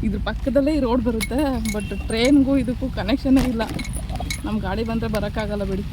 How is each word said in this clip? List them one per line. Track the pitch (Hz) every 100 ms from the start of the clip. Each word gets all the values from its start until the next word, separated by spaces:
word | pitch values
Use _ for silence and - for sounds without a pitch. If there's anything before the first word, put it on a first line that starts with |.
| 220
ಇದ್ರ | 202 190
ಪಕ್ಕದಲ್ಲೇ | 214 - 247 277 311
ಈ |
ರೋಡ್ | 254 247
ಬರುತ್ತೆ, | 226 226 - 240 294 254 220
but | 214 196 196 -
ಟ್ರೈನ್ಗೂ | 226 240 285 262 277
ಇದಕ್ಕೂ | 254 240 262
ಕನೆಕ್ಷನ್ನೇ | - 196 269 277 262 254
ಇಲ್ಲ. | 226 220 - - - - - 190 - -
ನಮ್ಮ | 214
ಗಾಡಿ | 202 220
ಬಂದರೆ | 226 226 220
ಬರೋಕ್ಕಾಗಲ್ಲ | 214 208 214 214 208
ಬಿಡಿ | 196 190 202